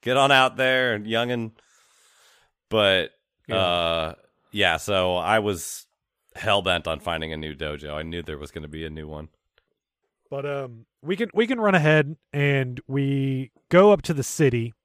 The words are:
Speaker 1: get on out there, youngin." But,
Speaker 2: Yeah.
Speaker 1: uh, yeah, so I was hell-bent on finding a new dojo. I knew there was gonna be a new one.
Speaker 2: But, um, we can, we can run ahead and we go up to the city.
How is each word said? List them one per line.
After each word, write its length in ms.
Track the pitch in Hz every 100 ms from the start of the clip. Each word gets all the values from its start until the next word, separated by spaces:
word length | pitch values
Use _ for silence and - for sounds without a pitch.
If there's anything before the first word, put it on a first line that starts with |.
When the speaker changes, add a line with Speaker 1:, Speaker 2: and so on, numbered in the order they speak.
Speaker 1:
get 140 | 117 127
on 140 | 139
out 260 | 135 131 120
there, 420 | 131 131 127 107
youngin." 520 | 104 113 120 123 113 110 _ _ _ _ _ _ _ _ _ _ _
But, 420 | 110 101 95 82 _ _ _ -
Speaker 2:
Yeah. 80 | 95
Speaker 1:
uh, 580 | 92 87 85 82 80 82 _ _ _
yeah, 240 | 107 95 82
so 400 | - 98 90 90
I 240 | 85 110
was 460 | 104 92 - - - _ _ _ _ -
hell-bent 500 | 110 101 95 87 82
on 140 | 80
finding 320 | 87 82 80
a 40 | 78
new 180 | 78
dojo. 400 | 71 78 73 76
I 80 | 73
knew 200 | 80 85
there 160 | 80 73
was 120 | 76
gonna 180 | - 76
be 160 | 78
a 60 | 80
new 180 | 78 76
one. 200 | 76 78 _ _ _ _ _ _ _ _ _ _
Speaker 2:
But, 140 | 139 143
um, 400 | 143 131 117 113 _
we 140 | 143 190
can, 140 | 226
we 120 | - 233
can 140 | 254
run 140 | 214
ahead 420 | 185 151 156 147 160 _
and 480 | 143 143 139 131 123 -
we 600 | 135 139 139 135 131 131 _ _
go 240 | 175 202
up 100 | 196
to 120 | -
the 100 | 151
city. 500 | 123 - 143 123 117 -